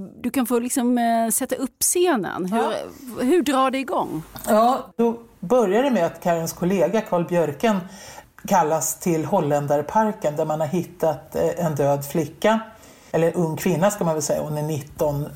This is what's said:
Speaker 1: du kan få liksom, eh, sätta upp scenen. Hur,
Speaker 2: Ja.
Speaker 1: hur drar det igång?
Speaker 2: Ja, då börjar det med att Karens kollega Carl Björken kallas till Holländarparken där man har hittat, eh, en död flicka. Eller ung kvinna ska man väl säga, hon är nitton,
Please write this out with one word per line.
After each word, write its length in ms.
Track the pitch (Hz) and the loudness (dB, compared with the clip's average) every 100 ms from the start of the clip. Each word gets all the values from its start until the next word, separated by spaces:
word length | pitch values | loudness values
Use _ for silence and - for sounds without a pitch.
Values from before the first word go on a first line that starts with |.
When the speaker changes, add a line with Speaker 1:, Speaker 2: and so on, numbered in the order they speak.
| 190 - | -10 -8
Speaker 1:
du 80 | 233 | -4
kan 160 | 277 233 | -2 0
få 120 | 240 | 0
liksom, 400 | 247 - 240 247 | 0 0 2 2
eh, 300 | 233 226 226 | 2 2 2
sätta 220 | - 262 - | -2 -2 -4
upp 200 | 262 - | -6 -2
scenen. 680 | - 359 359 254 175 - 180 | 0 2 2 2 -2 -4 -2
Hur, 140 | 226 | 0
Speaker 2:
Ja. 120 | - - - - 254 214 | 0 -2 -8 -14 -12 -2
Speaker 1:
hur 180 | 254 349 | 2 2
drar 280 | 277 269 262 | 4 2 2
det 80 | 262 | 0
igång? 440 | 269 339 - 160 - - - | -2 -2 -2 -6 -8 -8 2
Speaker 2:
Ja, 380 | 214 233 262 - - | 4 4 2 -2 0
då 200 | 233 226 - - | 0 -2 -10 -8
börjar 420 | 175 247 202 208 | 2 2 4 2
det 80 | 277 | 2
med 160 | 214 165 | 2 0
att 160 | - | 0
Karens 300 | 180 170 165 | 0 0 -2
kollega 480 | - 175 196 156 214 | -2 0 2 2 0
Carl 240 | 214 175 170 | 0 -2 0
Björken 500 | 175 151 139 233 196 180 - - - - _ 202 | 0 0 0 0 0 -4 -14 -20 -20 -20 _ 0
kallas 500 | 196 156 160 147 - | 2 2 0 -2 -2
till 260 | 185 160 | 0 0
Holländarparken 1120 | 143 196 147 147 143 147 147 214 214 208 151 147 | 0 0 2 0 2 0 0 0 0 0 -4 -2
där 80 | |
man 160 | 156 156 | -2 -2
har 60 | 156 | -2
hittat, 680 | 180 - - 160 147 - 160 | -2 -4 -2 -2 -2 -6 -2
eh, 300 | 165 - 170 | -2 0 -2
en 80 | |
död 300 | 147 139 143 139 | 0 0 0 -2
flicka. 540 | 175 151 - 214 220 - - - - - | -4 -4 0 2 2 -2 -18 -20 -20 -4
Eller 260 | 165 165 165 | 0 2 2
ung 200 | 160 156 | -2 0
kvinna 340 | 190 156 196 | -2 2 0
ska 140 | 202 | 0
man 100 | 170 | -2
väl 80 | 156 | 0
säga, 200 | 143 151 | -2 -2
hon 160 | 151 151 | -2 -4
är 40 | |
nitton, 680 | 151 151 - - 156 143 147 | -4 -4 -6 -2 -2 -2 -6